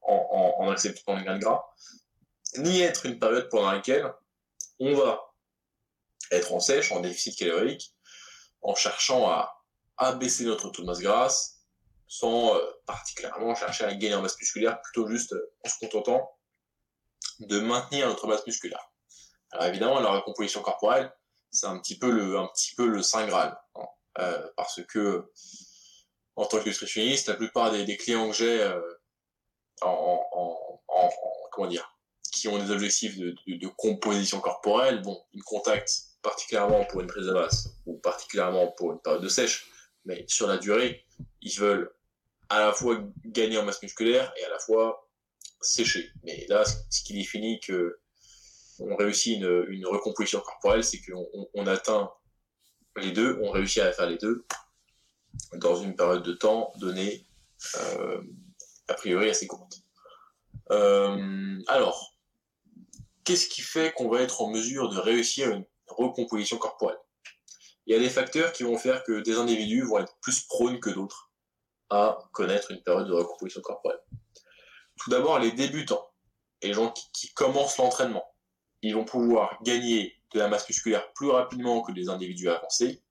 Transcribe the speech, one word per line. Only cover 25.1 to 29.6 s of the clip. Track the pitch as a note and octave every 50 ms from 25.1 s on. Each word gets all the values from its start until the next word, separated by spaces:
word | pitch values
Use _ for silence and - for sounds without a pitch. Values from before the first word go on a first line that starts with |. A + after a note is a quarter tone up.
| G2+ - F2+ - _ - - - - - - - - - - - _ _ _ _ _ _ _ _ _
en | - G#2
tant | - - A2
que | G2+ G#2+
nutritionniste, | G2 - - G2 - A2 G#2+ A#2+ C#3 C3+ - -
la | G#2
plupart | - A2+ G#2 - - A#2 A2+
des, | G#2+ G#2 G2+
des | G2+ G2+ G2+
clients | - - A#2 A2+ A2 A2
que | G#2
j'ai, | G#2+ A2+ A#2 A#2 A2+ G#2+
euh, | G2+ F#2 F2 E2+ E2+ - - _ _ _ _ _ _ _ _ _ _ _ _